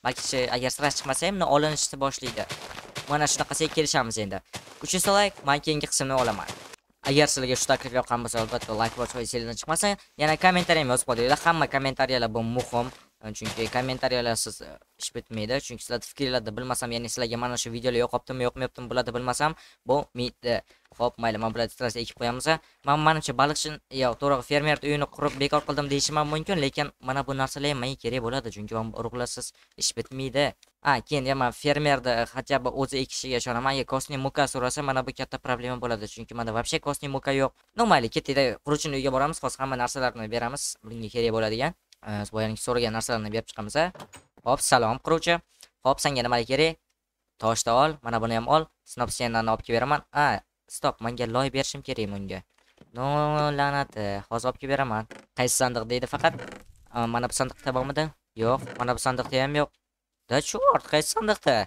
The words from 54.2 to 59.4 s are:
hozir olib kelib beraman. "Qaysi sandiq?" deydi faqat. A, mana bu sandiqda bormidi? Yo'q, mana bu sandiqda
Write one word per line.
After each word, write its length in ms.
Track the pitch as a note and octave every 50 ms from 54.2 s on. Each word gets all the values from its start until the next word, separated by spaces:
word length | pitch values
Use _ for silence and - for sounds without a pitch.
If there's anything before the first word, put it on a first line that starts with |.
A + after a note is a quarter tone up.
| G2+ _
hozir 220 | A#2 A#2 A#2 B2+
olib 100 | B2 -
kelib 140 | - C3 C#3
beraman. 360 | C3 C#3 B2 A2 G#2+ A2 - - - - _ _
"Qaysi 200 | - B2+ B2 -
sandiq?" 280 | - C3 B2+ B2 A#2+ A2+ A2+
deydi 160 | B2 B2 B2+
faqat. 320 | A#2+ - C#3 - - C3 - - - - - - - - - - -
A, 160 | - A#2+ A#2
mana 200 | A#2 A#2 A#2+ B2 A#2+
bu 60 | -
sandiqda 400 | - C3 B2+ - - - C#3 B2+
bormidi? 300 | B2+ C3 C3+ C#3 D3 D#3 D#3 - _ _ _ _
Yo'q, 240 | A2 A2+ A#2 B2+ C3+ C3 - -
mana 180 | - B2 B2 B2
bu 60 | A2+
sandiqda 400 | - C3+ B2+ B2 A#2+ - C3+ C3